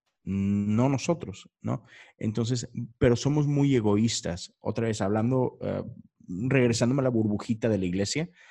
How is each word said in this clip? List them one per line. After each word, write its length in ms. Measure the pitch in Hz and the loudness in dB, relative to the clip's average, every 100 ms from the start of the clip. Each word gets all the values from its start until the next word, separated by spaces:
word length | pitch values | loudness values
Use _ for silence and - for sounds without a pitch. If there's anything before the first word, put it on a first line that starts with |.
| _ _ | _ _
no 640 | 87 98 98 101 104 107 131 | -6 -2 0 0 2 2 2
nosotros, 640 | 135 - 170 107 - - _ | 0 -2 -4 -4 -12 -18 _
¿no? 240 | 107 127 - - - - | -6 -6 -8 -20 -20 -6
Entonces, 500 | 110 107 113 123 - - 117 - | -4 -2 -2 -4 -6 -10 -10 2
pero 180 | 127 117 | 2 4
somos 300 | 139 151 147 | 2 0 2
muy 280 | 143 139 | 2 2
egoístas. 800 | 127 104 104 113 - 82 87 - _ | 2 4 2 2 -2 -6 -8 -10 _
Otra 260 | 107 110 113 | -6 -2 -2
vez, 140 | 107 | -2
hablando, 580 | 98 107 117 131 123 - | 0 0 2 0 0 -4
eh, 200 | 101 98 104 - - _ - | -6 -6 -6 -12 -20 _ -10
regresándome 720 | 90 127 135 123 113 120 135 | -6 0 4 4 4 2 2
a 40 | |
la 40 | 131 | 2
burbujita 580 | 117 107 104 - 110 120 | 2 0 0 -2 -2 0
de 100 | 104 | 0
la 80 | 92 | 0
iglesia, 440 | 90 101 143 175 _ - | -2 -2 -2 -6 _ -20